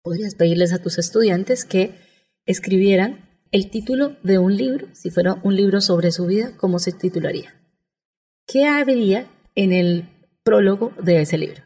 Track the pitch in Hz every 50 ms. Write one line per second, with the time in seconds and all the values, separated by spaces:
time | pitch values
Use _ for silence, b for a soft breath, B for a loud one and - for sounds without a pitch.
0 | _ 170 165 185 214 196 196 - 170 170 165 175 180 170 180 175 - 170 - -
1 | 170 - - 220 233 208 180 180 190 - 254 247 - - - 185 190 190 B B
2 | B B B B B B B _ _ - 190 - - 185 190 185 190 202 196 185
3 | 190 233 285 - - _ _ _ _ _ - 196 190 196 - 226 214 - 262 262
4 | 285 285 285 _ - 185 196 185 180 185 202 202 262 262 262 285 - - _ -
5 | - 170 165 175 175 185 190 180 - 196 196 190 202 196 190 202 196 - 180 170
6 | 170 175 165 - 180 175 190 214 226 254 - - - 185 180 175 175 190 180 -
7 | - 180 180 170 156 143 123 139 - - _ _ _ _ _ _ _ _ _ _
8 | _ _ _ _ _ _ _ _ _ - - 262 285 294 294 294 285 269 262 240
9 | 220 190 190 226 254 - _ _ _ _ _ 196 196 190 180 180 175 175 175 170
10 | 170 - _ _ _ _ _ _ _ 220 214 208 202 196 202 196 226 254 - -
11 | 175 175 170 160 151 151 165 160 151 - - - _